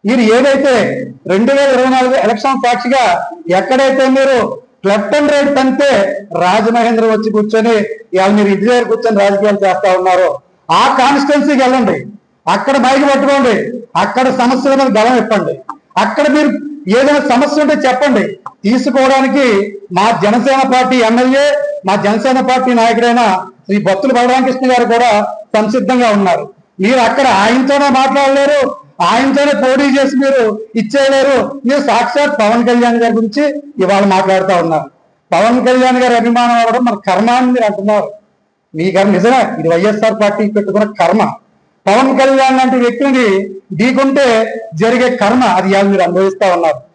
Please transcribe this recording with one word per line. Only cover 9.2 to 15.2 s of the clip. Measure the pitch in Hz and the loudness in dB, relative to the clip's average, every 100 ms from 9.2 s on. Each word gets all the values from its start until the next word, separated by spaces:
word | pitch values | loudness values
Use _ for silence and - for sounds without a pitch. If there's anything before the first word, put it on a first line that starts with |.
రాజకీయాలు | 202 196 208 202 | 2 2 0 0
చేస్తా | 196 185 196 185 | 0 0 0 0
ఉన్నారో | 185 180 175 139 _ _ - 175 | 2 2 0 -2 _ _ -2 0
ఆ | 254 269 | 2 2
కాన్స్టిట్యుయెన్సీకి | 247 285 285 294 285 269 | 2 0 0 0 0 0
వెళ్ళండి, | 262 262 208 156 - - _ _ - | 0 0 -2 -4 -8 -20 _ _ -4
అక్కడ | 196 - 269 | -4 0 0
మైక్ | 247 269 285 | 2 2 2
పట్టుకోండి, | 269 269 277 247 208 - 240 - - | 0 0 0 0 0 -4 -10 -8 -4
అక్కడ | 202 - 262 247 | -2 0 -2 0
సమస్యల | 240 262 269 269 | 0 0 0 0
మీద | 269 202 | 2 2
గలం | 226 254 | 2 0